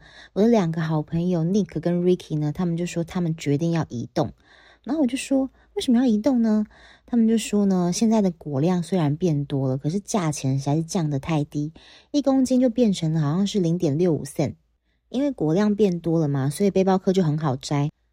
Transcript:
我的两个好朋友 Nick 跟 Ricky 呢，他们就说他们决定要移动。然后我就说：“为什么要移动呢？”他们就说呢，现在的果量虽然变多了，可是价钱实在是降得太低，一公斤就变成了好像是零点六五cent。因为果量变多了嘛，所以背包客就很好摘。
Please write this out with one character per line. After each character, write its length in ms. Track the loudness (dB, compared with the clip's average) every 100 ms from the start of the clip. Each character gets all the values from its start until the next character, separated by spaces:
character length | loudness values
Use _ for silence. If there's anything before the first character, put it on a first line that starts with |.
| -12 -20 -10
我 100 | 0
的 60 | 4
两 220 | 4 2
个 100 | -2
好 180 | -2 -2
朋 280 | -2 -2 0
友 160 | 0
Nick 340 | 0 0 -2 -2
跟 240 | -2 0
Ricky 340 | 2 0 0 -4
呢， 140 | -2
他 140 | -2 -4
们 100 | -2
就 80 |
说 200 | -4 -6
他 160 | -6 -4
们 140 | -4 -4
决 200 | 0 0
定 140 | 0
要 160 | -2 -2
移 200 | -6 -6
动。 200 | -4 -4 -4 _ -20 -20 _
然 120 | -6
后 60 | 0
我 60 | 0
就 100 | -2
说 320 | -2 -2 -2 _ _
：“为 60 | -6
什 120 | 0
么 60 | 2
要 60 |
移 140 | 4 2
动 240 | 2 2
呢？” 240 | 2 0 -2 -8 -20 -20 -4
他 100 | 2
们 120 | 2
就 100 | 2
说 260 | 0 0
呢， 280 | 2 2 0
现 180 | 0 2
在 100 | 2
的 120 | 2
果 280 | -2 -6 -2
量 220 | 0 0
虽 160 | 0 0
然 160 | 0
变 300 | 0 0 0
多 240 | -2 -2 -2
了， 100 | -2
可 100 | -2
是 120 | -4
价 320 | -4 -2 -2
钱 260 | -2 -2 -2
实 60 |
在 100 | 0
是 80 | -2
降 260 | -2 -2 -2
得 120 | -4
太 240 | -2 -4
低， 280 | -2 -4 -8 -10 -20 -20 _
一 100 | -2
公 240 | 2 2
斤 160 | 2 2
就 80 | 2
变 240 | 2 2
成 200 | 2 0
了 60 | 0
好 100 | 0 0
像 100 | 0
是 140 | 0
零 180 | 0 0
点 180 | 0 2
六 160 | 2
五 120 | 0
cent。 320 | -4 -4 -4 -6 _ _ _ _ _
因 140 | -4
为 80 | -4
果 240 | -2 0
量 220 | 2 2 2
变 240 | 2 0
多 180 | 0 0
了 80 | 0
嘛， 240 | 0 -2
所 160 | 0 0
以 40 |
背 120 | 2
包 160 | 2 2
客 140 | 2
就 100 | 2
很 160 | 2 0
好 160 | -2
摘。 340 | -4 -2 -2 -2 -6 _